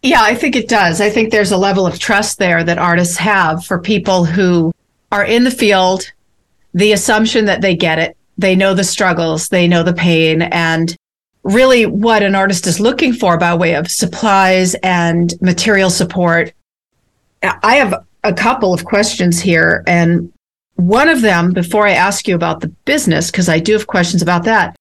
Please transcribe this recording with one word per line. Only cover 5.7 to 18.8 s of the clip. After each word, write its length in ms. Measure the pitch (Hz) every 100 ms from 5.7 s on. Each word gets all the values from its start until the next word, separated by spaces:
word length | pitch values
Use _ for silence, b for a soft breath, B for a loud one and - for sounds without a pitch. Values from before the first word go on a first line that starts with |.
| 196 185 185 - _ _ _ _ _ _
the 200 | 175 208
assumption 520 | 202 202 220 226 240 208
that 160 | 190
they 140 | 190 170
get 240 | 175 160
it, 180 | 165 - _ -
they 160 | 190 185
know 180 | 196
the 100 | 190
struggles, 640 | 185 - 185 170 165 160 -
they 180 | 185 175
know 160 | 175
the 100 | 175
pain, 480 | 170 170 165 160 160
and 540 | 170 170 165 165 165 - _ _ _ _
really 420 | - 208 262 247 214
what 380 | 196 226 220
an 100 | 202
artist 320 | 196 196 180 190
is 140 | 165
looking 340 | 220 269 311
for 240 | 233 190 170
by 160 | 175
way 220 | 170 175 151
of 160 | 170
supplies 840 | - 180 - 226 196 185 185 185 -
and 540 | 185 180 170 170 170 170
material 520 | 185 180 220 202 190
support. 600 | 180 170 185 175 170 151 _ _ _ _ _ _ _ _ _
I 320 | 190 - 214 269
have 300 | 233 180 _ _
a 100 | 208
couple 400 | 180 226 254 190
of 100 | 175